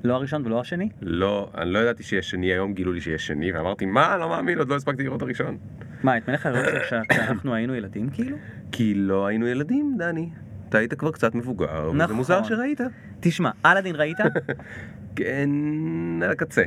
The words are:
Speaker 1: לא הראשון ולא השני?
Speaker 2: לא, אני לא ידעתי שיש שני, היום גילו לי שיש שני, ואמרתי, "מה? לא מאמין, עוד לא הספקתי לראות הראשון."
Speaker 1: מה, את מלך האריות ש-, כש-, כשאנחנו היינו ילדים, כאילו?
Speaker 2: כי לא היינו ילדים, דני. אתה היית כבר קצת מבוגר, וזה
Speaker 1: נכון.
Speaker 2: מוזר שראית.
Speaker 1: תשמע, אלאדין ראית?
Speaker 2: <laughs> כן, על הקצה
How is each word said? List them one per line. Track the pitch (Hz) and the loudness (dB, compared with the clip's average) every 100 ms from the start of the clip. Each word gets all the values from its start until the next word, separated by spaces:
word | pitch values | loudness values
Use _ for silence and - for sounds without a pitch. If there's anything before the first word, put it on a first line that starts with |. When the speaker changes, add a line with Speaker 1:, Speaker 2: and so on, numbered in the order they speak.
Speaker 1:
לא | 120 | 2
הראשון | 127 139 151 120 | 0 0 -2 0
ולא | 113 | -2
השני? | 120 175 208 - | -2 -4 -4 -4
Speaker 2:
לא, | 92 85 95 101 98 - | -2 2 2 0 -4 -4
אני | 87 | 0
לא | 98 | 2
ידעתי | 117 117 | 2 0
שיש | 98 95 - | -2 -2 -2
שני, | 92 90 | 0 2
היום | 92 98 | 2 0
גילו | 95 90 | -2 -2
לי | 87 | -2
שיש | 78 78 - | -2 -4 -2
שני, | 73 87 | -2 0
ואמרתי, | 85 85 104 95 | 0 -2 -2 2
"מה? | 113 165 190 | 4 4 2
לא | 165 | 0
מאמין, | 165 175 170 | -2 0 0
עוד | 131 | 0
לא | 143 | 0
הספקתי | 143 131 | -2 -2
לראות | 135 131 | -4 -4
הראשון." | 131 123 131 127 - - - - | -4 -2 -4 -4 -12 -14 -14 0
Speaker 1:
מה, | 131 117 | 2 2
את | 117 | 0
מלך | 143 156 | -2 0
האריות | 120 - - | 0 0 0
ש-, | - | -2
כש-, | 117 110 | -4 2
כשאנחנו | - 110 113 131 | 2 2 -2 -2
היינו | 113 120 | -2 -2
ילדים, | 127 98 101 123 | -4 -4 -4 -4
כאילו? | 170 254 294 - - - | -2 -6 -6 -12 -14 -10
Speaker 2:
כי | - 110 | 0 2
לא | 98 98 98 98 | 4 2 2 2
היינו | 110 120 | 2 2
ילדים, | 127 151 269 294 240 | 0 0 0 2 0
דני. | 170 165 165 - - - - | -2 -2 -6 -10 -14 -14 2
אתה | 107 | 2
היית | 113 | 2
כבר | 143 151 | 0 -2
קצת | 151 113 | 2 2
מבוגר, | 117 123 101 73 80 78 | 2 0 -2 -2 0 0
וזה | 143 | 2
Speaker 1:
נכון. | 165 110 | 2 2
Speaker 2:
מוזר | 131 185 | 2 2
שראית. | 220 226 262 294 247 - - - | 2 -2 -2 -2 -4 -6 -16 0
Speaker 1:
תשמע, | 170 160 143 - 156 | 0 2 -2 6 6
אלאדין | 190 190 151 | 6 2 0
ראית? | 151 165 208 151 139 123 - | 0 2 2 2 -4 -8 -8
Speaker 2:
<laughs> | - - - - - | -14 -14 -14 -10 -4
כן, | - 135 143 143 151 151 160 165 170 165 | -2 2 2 2 0 0 -2 -2 -2 0
על | 175 | 0
הקצה | 139 156 120 | 0 2 2